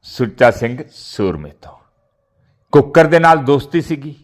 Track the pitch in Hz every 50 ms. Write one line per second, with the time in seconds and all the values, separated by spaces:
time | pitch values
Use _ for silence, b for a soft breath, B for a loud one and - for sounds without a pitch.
0 | _ - - - 127 113 95 - 127 120 110 - 120 117 123 131 151 _ _ -
1 | - - - - 104 95 82 78 73 73 76 _ _ - - _ _ _ _ _
2 | _ _ _ _ _ _ _ _ _ _ _ _ _ _ - 147 135 139 - 165
3 | 160 147 156 170 165 165 165 156 135 123 143 135 - - - 170 - - 165 143
4 | 139 151 139 _